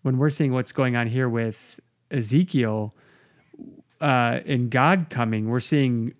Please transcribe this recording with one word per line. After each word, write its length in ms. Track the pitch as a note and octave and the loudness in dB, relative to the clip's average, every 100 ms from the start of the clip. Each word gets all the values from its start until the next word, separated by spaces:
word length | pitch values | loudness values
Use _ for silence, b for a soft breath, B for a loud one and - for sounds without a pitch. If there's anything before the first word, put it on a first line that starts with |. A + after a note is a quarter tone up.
when 140 | C3+ C3 | -2 0
we're 120 | D3 | 0
seeing 200 | C#3+ C#3+ | 0 -2
what's 180 | B2+ B2 | 0 -4
going 240 | - C3 A#2+ | -2 0 0
on 120 | A#2 | -2
here 220 | B2 B2+ | -2 -2
with 500 | A#2 A2+ A2 - - _ _ _ | -2 -4 -6 -16 -20 _ _ _
Ezekiel, 880 | C#3 G#2+ C3+ F3+ C3+ A2+ G#2+ G#2+ _ b b b b b - - - _ _ | -6 0 0 2 0 0 -2 -6 _ b b b b b -20 -20 -20 _ _
uh, 380 | D3+ B2+ A#2+ B2+ - | 2 4 2 0 -2
and 240 | C3+ A#2+ | -2 0
God 360 | B2+ C#3+ F#3+ D#3+ | 2 4 2 0
coming, 380 | B2+ A#2 A2 G#2+ | -4 -2 -2 -2
we're 100 | B2 | -2
seeing 540 | - D3+ C3+ A#2+ A#2 - | 0 2 2 0 -4 -8